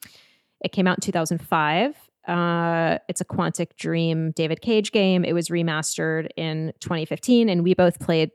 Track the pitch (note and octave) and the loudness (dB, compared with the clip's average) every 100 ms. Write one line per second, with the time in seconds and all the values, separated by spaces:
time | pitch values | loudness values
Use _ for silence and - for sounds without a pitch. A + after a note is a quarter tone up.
0 | - - _ _ _ - F#3+ - F#3 - | -20 -20 _ _ _ -10 -6 0 2 0
1 | - F3+ D#3+ E3+ - E3 D3+ E3 C4 D4+ | -2 -2 -2 -4 -2 0 2 2 0 -4
2 | _ _ - F3 F3 E3+ E3+ E3 E3 E3 | _ _ -4 -2 0 0 0 0 0 0
3 | - F3+ - - E3 - E3+ - E3 E3 | -4 -8 -6 -4 -2 -2 -6 -8 -4 0
4 | E3 D#3+ D#3+ D#3+ D#3+ D#3+ - G#3+ G#3 A3 | 0 0 -2 -2 -2 -2 0 0 2 2
5 | F#3+ F#3 F3 E3+ E3 E3+ E3 D#3 D#3 - | 4 4 2 0 0 -2 0 -2 -4 -4
6 | D#3+ D#3+ D#3 - D#3+ D#3 D#3+ - - E3+ | -2 -2 -4 -6 -6 -4 -6 -8 -6 -4
7 | D#3+ D#3 - A#3+ A3+ F3 F3 F3+ F3+ - | -4 -4 2 4 4 2 2 4 4 2
8 | - E3 D#3+ | 0 0 0